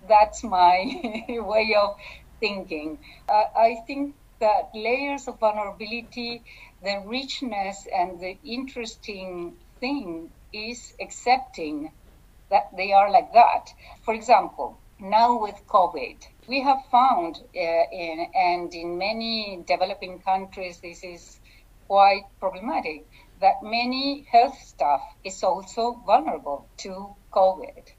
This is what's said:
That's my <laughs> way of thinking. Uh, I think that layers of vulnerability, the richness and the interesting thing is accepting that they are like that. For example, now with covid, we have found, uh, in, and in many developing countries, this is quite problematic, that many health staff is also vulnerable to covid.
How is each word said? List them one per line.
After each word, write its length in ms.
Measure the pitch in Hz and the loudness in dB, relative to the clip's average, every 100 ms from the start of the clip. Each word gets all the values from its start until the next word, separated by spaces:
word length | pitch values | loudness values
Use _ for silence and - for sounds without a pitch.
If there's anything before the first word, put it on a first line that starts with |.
| - | 6
That's 340 | 214 214 - | 6 6 0
my 800 | 233 185 175 180 202 359 247 220 - | -2 6 6 6 0 -6 -8 -8 -8
<laughs> 20 | |
way 460 | 233 196 214 220 208 | -8 0 0 2 2
of 180 | 202 208 - - - - | 2 -2 -18 -20 -20 -6
thinking. 580 | 208 196 180 156 156 147 - - - | -6 -6 -8 -8 -8 -12 -18 -16 0
Uh, 160 | 214 220 | 2 2
I 220 | - 226 240 - | 2 2 2 -8
think 280 | 277 285 - _ _ | -8 -8 -10 _ _
that 300 | 214 202 - | 2 2 -2
layers 540 | 220 220 262 285 277 254 | -8 -4 -2 -4 -8 -10
of 100 | 220 | -2
vulnerability, 1040 | 214 214 202 - 214 233 233 247 240 233 - - - _ | -2 0 -8 -10 -10 -10 -10 -12 -10 -12 -16 -20 -20 _
the 200 | 196 202 196 | -8 -8 -6
richness 800 | 247 269 - 254 202 196 196 - | -8 -8 -10 -8 -6 -6 -8 -6
and 240 | 190 180 175 | -4 -4 -6
the 160 | 185 185 | -12 -12
interesting 1120 | - 240 262 247 226 - - 196 185 175 175 - - - | -12 -10 -10 -12 -12 -14 -14 -14 -12 -12 -12 -14 -20 -10
thing 520 | 247 285 190 165 165 _ - | -6 -6 -8 -12 -14 _ -18
is 420 | 214 220 240 - - | -14 -12 -14 -18 -16
accepting 920 | 190 - 240 262 254 - 156 151 151 _ - - _ - _ | -16 -6 0 0 0 -10 -8 -8 -10 _ -20 -20 _ -20 _
that 180 | 196 - - | 0 0 -8
they 160 | 196 | 2
are 180 | 196 202 | 4 6
like 220 | 190 - | 4 6
that. 380 | 220 - - - - - - | 6 8 4 -2 -20 -20 -10
For 100 | - | -6
example, 640 | 220 220 214 170 - 123 - - _ | -4 4 4 4 -8 -10 -10 -20 _
now 400 | 196 214 240 240 | 0 4 4 4
with 160 | 208 202 - | -2 -8 0
covid, 520 | 208 175 160 123 - - _ - | 2 2 -2 -10 -14 -20 _ -6
we 140 | 269 | -2
have 220 | 269 269 - | 0 0 2
found, 460 | 247 262 214 170 202 | 4 4 2 -2 -10
uh, 480 | - 175 165 165 - 185 | -14 -8 -2 0 -2 -4
in, 240 | 170 160 170 | -10 -8 -4
and 380 | 180 180 175 170 | 0 0 0 -6
in 240 | 170 170 175 | -10 -8 -6
many 680 | 196 226 226 226 208 185 170 | -4 -4 -6 -6 -8 -12 -4
developing 540 | 175 185 190 185 180 | -2 -2 -6 -12 -10
countries, 580 | 190 190 190 - 180 170 | -4 -4 -4 -12 -12 -12
this 240 | 175 170 | -18 -16
is 380 | 185 170 - - - - _ _ _ | -18 -18 -20 -20 -20 -20 _ _ _
quite 360 | 196 196 - - _ | 6 6 6 -4 _
problematic, 680 | 190 185 220 311 165 156 - - _ - | -8 -6 -6 -6 -6 -12 -18 -20 _ 2
that 220 | 190 - | 2 2
many 640 | 214 233 247 262 277 285 - | -4 -4 -4 -4 -4 -6 4
health 280 | 233 269 - | 4 4 0
staff 400 | - - 147 143 - - | -20 -2 0 0 -2 -14
is 180 | 190 - | -14 -4
also 580 | 196 190 190 - 233 240 190 | -2 -2 -6 -4 -4 -4 2
vulnerable 600 | 208 208 160 143 139 - - | 2 2 -6 -6 -8 -10 -16
to 400 | 196 185 202 - _ | -14 -12 -14 -18 _
covid. 520 | 202 190 185 - - - | 2 2 2 -12 -18 -20